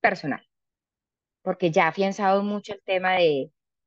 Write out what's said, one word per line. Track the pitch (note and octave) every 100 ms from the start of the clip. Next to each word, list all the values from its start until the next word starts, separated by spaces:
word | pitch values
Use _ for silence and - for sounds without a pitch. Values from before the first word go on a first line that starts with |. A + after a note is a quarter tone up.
personal, | G#3+ G3 D3+ A2 _ _ _ _ _ _ _ _ _ _
porque | F#3 F3+ F3
ya | E3+
he | E3
afianzado | F#3+ G3 G3 F#3+ G3
mucho | G3+ G#3 G#3
el | G3+
tema | - F#3 F#3
de, | F#3 E3 C#3 D#3 _ _ _